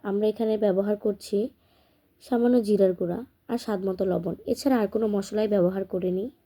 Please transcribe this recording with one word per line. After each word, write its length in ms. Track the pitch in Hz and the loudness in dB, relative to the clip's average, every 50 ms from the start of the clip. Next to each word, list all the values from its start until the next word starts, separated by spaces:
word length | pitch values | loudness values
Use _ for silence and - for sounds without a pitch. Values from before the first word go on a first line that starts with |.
| - | -4
আমরা 240 | 214 196 202 208 | -4 -2 0 0
এখানে 280 | 220 214 - 226 220 220 | 0 0 0 -2 -2 0
ব্যবহার 400 | 214 214 208 185 185 202 202 208 | 2 2 2 2 2 2 0 -2
করছি 420 | 208 - 214 202 202 - - - 202 214 285 - _ _ _ _ _ _ _ _ _ _ _ _ _ - | -2 -2 -4 -4 -4 -6 -4 -2 -2 -2 -2 -6 _ _ _ _ _ _ _ _ _ _ _ _ _ -6
সামান্য 320 | - 254 233 233 247 247 247 220 | -4 0 2 2 4 4 4 4
জিরার 280 | 202 214 196 196 190 185 | 4 4 4 4 4 2
গুঁড়া 260 | - 185 170 175 208 254 - _ _ _ - | 0 -2 -4 -4 -6 -8 -12 _ _ _ -6
আর 100 | - 247 | -6 -6
স্বাদ 220 | - - 214 190 190 | -4 -4 -4 -4 -2
মতো 160 | 196 185 180 190 | -4 -2 -2 -2
লবণ, 300 | 185 180 175 170 180 170 - - | 0 0 -2 -2 -4 -6 -6 -6
এছাড়া 300 | - 247 - - 285 262 240 | -6 -6 -2 0 0 2 2
আর 100 | 214 196 | 2 0
কোনো 180 | - 220 226 214 | 0 -2 -2 0
মশলাই 400 | 208 202 196 - - 214 214 214 | 0 -2 -4 -2 -2 -2 0 2
ব্যবহার 340 | 208 202 175 180 190 196 190 | 2 4 4 2 2 -2 -4
করিনি। 400 | - - 185 180 180 180 185 202 262 - _ _ | -4 -4 -4 -2 -2 -2 -2 -4 -6 -10 _ _